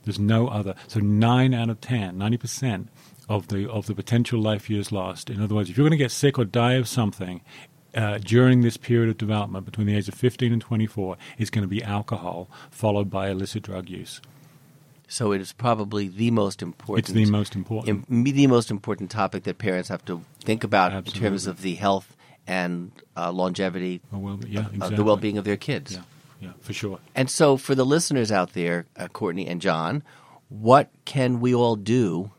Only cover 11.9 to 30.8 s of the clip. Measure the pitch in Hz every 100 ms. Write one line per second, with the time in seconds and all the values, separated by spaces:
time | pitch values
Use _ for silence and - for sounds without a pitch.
11.9 | 104 - 113 87 87 92 - - - 110
12.9 | 101 98 95 98 95 95 107 - 92 90
13.9 | 90 90 - - - - _ _ _ _
14.9 | _ _ - 110 98 95 - 120 113 101
15.9 | 104 101 95 117 113 101 - 87 - -
16.9 | 101 107 107 107 104 104 101 92 110 110
17.9 | 101 - 120 131 139 139 120 113 101 -
18.9 | 95 92 107 95 98 95 90 110 90 85
19.9 | 92 - 85 - _ - 110 101 104 90
20.9 | 98 90 - 110 98 95 87 95 85 101
21.9 | 98 - _ _ _ - 92 87 87 90
22.9 | - - - 87 90 92 90 95 90 92
23.9 | 90 - 101 98 101 117 101 107 101 92
24.9 | 104 107 101 107 104 101 101 - 117 69
25.9 | 92 - - - - 92 - - 104 104
26.9 | 92 - - 131 - 151 135 - 135 131
27.9 | 156 170 135 110 101 87 92 85 87 82
28.9 | - 90 - 101 87 85 87 92 80 80
29.9 | 143 - - - - _ 104 110 135